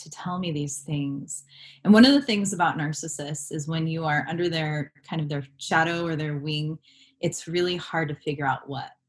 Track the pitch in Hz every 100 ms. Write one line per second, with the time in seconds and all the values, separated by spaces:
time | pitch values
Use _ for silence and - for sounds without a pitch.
0 | 160 - 180 180 180 151 143 - - 147
1 | 139 139 - - - - - - - 214
2 | 254 285 277 208 196 180 170 147 151 151
3 | 165 - 143 151 - 160 147 165 160 160
4 | 160 147 151 170 175 165 151 151 143 _
5 | - 165 147 147 135 - - 165 165 170
6 | 170 151 151 147 151 151 151 156 _ -
7 | - - 170 - - 175 180 175 - 165
8 | 151 147 156 143 139 127 - 131 - -